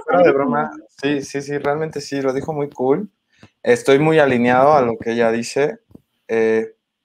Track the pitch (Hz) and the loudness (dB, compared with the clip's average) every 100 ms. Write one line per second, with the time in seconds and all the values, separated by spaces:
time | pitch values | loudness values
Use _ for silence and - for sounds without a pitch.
0 | - - 170 139 135 147 151 151 - _ | 0 2 4 4 0 -2 -4 -8 -20 _
1 | 143 143 143 139 139 143 143 151 160 147 | -4 -4 -6 -10 -8 -6 -4 -4 -6 -10
2 | - 139 135 131 135 151 143 - 131 156 | -8 -4 -2 -4 -6 -6 -6 -4 0 0
3 | 208 _ _ _ - _ - 120 - 139 | -2 _ _ _ -20 _ 0 0 4 4
4 | 156 156 139 123 123 127 143 151 120 113 | 4 4 4 2 2 4 4 4 2 -2
5 | 113 117 113 117 120 139 147 226 _ - | -4 0 0 0 -4 -2 -2 -4 _ -20
6 | _ _ - 113 110 110 113 _ _ _ | _ _ -6 -2 0 0 -4 _ _ _